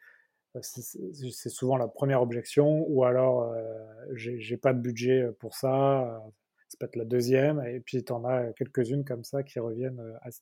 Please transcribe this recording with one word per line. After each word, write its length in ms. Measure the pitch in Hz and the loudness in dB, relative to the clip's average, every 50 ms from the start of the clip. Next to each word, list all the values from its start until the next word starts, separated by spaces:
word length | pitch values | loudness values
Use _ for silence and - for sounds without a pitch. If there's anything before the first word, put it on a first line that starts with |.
| - - - _ _ _ _ _ _ _ - | -20 -20 -20 _ _ _ _ _ _ _ -14
euh, 40 | 123 | -12
c'est, 200 | 120 - - 123 | -12 -12 -12 -12
c'est, 500 | 113 - - 185 196 185 160 143 131 123 | -14 -12 -12 -10 -10 -10 -10 -10 -10 -10
c'est 180 | 110 - - 120 | -10 -10 -10 -10
souvent 260 | - - 127 127 135 | -6 -2 0 2 2
la 140 | 127 117 113 | 2 2 -2
première 320 | - - 143 139 135 123 | -2 -2 0 2 4 4
objection, 640 | 127 120 120 120 - - - 147 147 151 156 156 - | 2 2 0 -4 -6 2 4 6 6 6 4 4 2
ou 160 | - 147 131 127 | 2 4 4 4
alors, 480 | 123 123 127 131 131 127 123 117 117 | 6 6 4 4 4 4 2 0 -2
euh, « 340 | 113 113 110 113 110 110 110 110 110 113 131 147 131 | -4 -6 -6 -8 -10 -12 -14 -16 -18 -16 -12 -12 -10
j'ai, 260 | 113 110 120 123 113 | -8 -6 -8 -8 -8
j'ai 160 | 107 110 120 | -6 -6 -6
pas 160 | 107 - 135 | 0 2 2
de 80 | 127 123 | 2 2
budget 480 | 117 123 117 113 120 127 131 131 123 117 104 - | 0 -2 -2 0 2 4 4 4 4 0 -2 -8
pour 120 | 120 113 - | -12 -14 -6
ça », 460 | - 131 131 131 135 139 139 139 131 127 117 113 | -2 0 0 2 4 4 4 4 2 0 -2 -6
euh, 40 | 110 110 110 - _ _ _ _ _ _ _ | -10 -14 -18 -20 _ _ _ _ _ _ _
ça 80 | - - | -12 -12
peut 60 | - | -10
être 100 | - - | -8 -6
la 80 | 120 117 | -6 -2
deuxième, 580 | 113 123 123 120 123 131 131 139 151 156 147 123 | 0 2 2 4 6 6 6 6 4 4 2 -2
et 160 | 120 123 123 | -4 -6 -8
puis 200 | - - - 127 - | -8 -6 -4 -4 -4
t'en 180 | - 123 117 120 | -4 -4 -4 -2
as 300 | 123 131 127 120 117 - | 0 0 0 0 -2 -4
quelques-unes 500 | - 127 - - 131 120 117 139 143 139 | -6 -6 -2 0 -2 0 0 0 -2 -2
comme 220 | - 127 117 117 | -4 -6 -8 -8
ça 180 | - 139 139 139 | -6 -6 -6 -6
qui 160 | - - 123 | -6 -6 -6
reviennent, 400 | 113 117 110 117 131 131 127 120 | -6 -4 -4 -6 -6 -6 -8 -10
euh, 180 | 113 113 113 117 | -12 -14 -16 -14
assez, 180 | - 120 - - | -16 -16 -16 -10